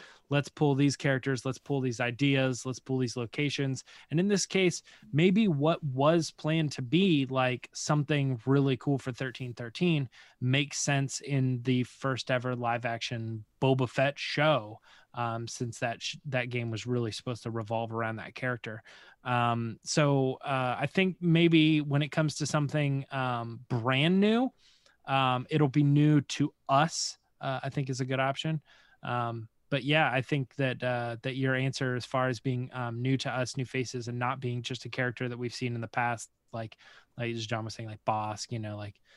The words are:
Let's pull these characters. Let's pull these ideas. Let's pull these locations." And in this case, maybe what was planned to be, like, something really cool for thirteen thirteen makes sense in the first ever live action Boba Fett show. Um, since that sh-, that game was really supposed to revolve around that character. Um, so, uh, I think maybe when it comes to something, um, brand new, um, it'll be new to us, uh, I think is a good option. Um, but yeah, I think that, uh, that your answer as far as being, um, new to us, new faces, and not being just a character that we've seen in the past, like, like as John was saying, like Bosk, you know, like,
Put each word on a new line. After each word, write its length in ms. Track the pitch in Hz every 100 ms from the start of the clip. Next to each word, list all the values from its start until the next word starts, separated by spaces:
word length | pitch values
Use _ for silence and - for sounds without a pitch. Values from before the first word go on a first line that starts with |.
| - - -
Let's 200 | 143 139
pull 260 | - 151 135
these 200 | 143 -
characters. 480 | 143 131 139 131
Let's 140 | 135 127
pull 240 | - 139
these 180 | 127 117
ideas. 680 | 120 117 139 135 131 123 131
Let's 100 | 127
pull 220 | - 131
these 180 | 123 127
locations." 680 | 117 - 147 139 139 127 - - -
And 80 | 151
in 80 | 202
this 180 | 196 -
case, 380 | 190 185 - - - -
maybe 360 | 139 180 185 220
what 360 | 143 151 170
was 460 | 147 131 143 170 156
planned 440 | - 151 160 151
to 100 | -
be, 420 | 123 156 196 151 127
like, 380 | 131 127 123 -
something 680 | - - 151 143 147 135 123 131
really 320 | 139 135 131
cool 220 | - 139
for 120 | -
thirteen 440 | 120 131 - 123 117
thirteen 520 | 117 - 180 156 131 - - -
makes 380 | 127 135 143 -
sense 440 | - 139 135 -
in 420 | - 139 131 127
the 200 | 120 127 120
first 440 | - 135 123 -
ever 260 | 127 127 123
live 300 | 120 120 117
action 600 | 117 - 117 113 113 104 -
Boba 300 | 135 131 127
Fett 300 | - 139 143
show. 640 | - - 151 139 107 110 _ - _ 120
Um, 320 | 120 113 117
since 320 | - 123 -
that 240 | 120 113
sh-, 140 | - - 147
that 240 | 127 120
game 180 | 120 117
was 160 | 110 120
really 260 | 123 113
supposed 300 | - - 120
to 80 | 117
revolve 420 | 113 104 113 113
around 260 | 113 113 113
that 180 | 85 -
character. 480 | 127 123 117 107 - - - _
Um, 560 | 127 123 120 117 117 -
so, 540 | - - 147 139 131 127 143
uh, 320 | 135 127 110
I 60 | 143
think 300 | - 185 165
maybe 640 | 175 165 170 160 156 151
when 220 | 147 143
it 80 | 147
comes 240 | - 156 -
to 100 | 143
something, 600 | 151 143 151 143 139 135
um, 500 | 135 127 120 117 117 123
brand 500 | 123 117 131 156 190
new, 320 | 208 226 262 _ _ _ _ _ -
um, 400 | 135 131 127 127
it'll 180 | 156 151
be 140 | 147
new 400 | 143 147 151 151
to 320 | 143 - 147 _ -
us, 480 | 135 165 - - - _ -
uh, 180 | 139 131
I 60 | 139
think 200 | 147 135
is 120 | 127
a 40 | 131
good 140 | 131
option. 420 | 135 135 160 156 _ - _ _
Um, 480 | - 120 120 117 110 _ -
but 120 | 139
yeah, 280 | 131 156 143
I 80 | 127
think 320 | 123 147 127 -
that, 240 | 135 123
uh, 340 | 123 123 120 117
that 120 | 135 131
your 200 | 131 131
answer 400 | 131 - 131 123
as 100 | -
far 240 | 131 127
as 100 | 120
being, 300 | 135 123 123
um, 300 | 127 120 117
new 160 | 131 131
to 140 | 139
us, 260 | 123 127 -
new 80 | 123
faces, 440 | 131 123 127 117
and 100 | 123
not 200 | 123 131
being 220 | 127 120
just 240 | 117 127 120
a 40 |
character 380 | 123 123 117 127
that 120 | 120
we've 160 | 123 -
seen 180 | 127
in 80 | 117
the 60 | 117
past, 420 | - 120 117 - _ _
like, 240 | 117 110 - - - _ -
like 160 | 120
as 140 | 117 110
John 180 | 117 110
was 80 |
saying, 160 | - 110
like 160 | 107 -
Bosk, 440 | 110 107 104 -
you 80 | 120
know, 180 | 107 104
like, 160 | 104 - _